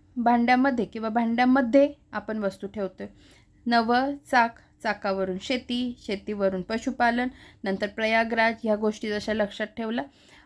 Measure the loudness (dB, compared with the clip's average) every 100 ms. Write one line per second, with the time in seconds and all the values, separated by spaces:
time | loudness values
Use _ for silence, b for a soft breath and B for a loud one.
0 | _ -2 2 4 4 4 4 0 -4 -4
1 | -4 0 0 2 4 4 6 6 4 2
2 | _ -10 -8 -4 -4 -4 -10 -6 -8 -8
3 | -16 -18 b b b b 0 2 2 2
4 | 0 -4 0 2 2 -2 _ _ -6 -4
5 | -4 -2 -2 -4 -4 -4 -4 -4 -6 -8
6 | -8 -8 -6 -2 0 -2 -4 -4 -4 0
7 | 0 0 -2 B B B -6 -4 -4 -2
8 | 0 0 0 2 0 0 -2 0 0 -2
9 | -4 -4 -4 -2 -2 -4 -8 -6 -6 -6
10 | -8 b b b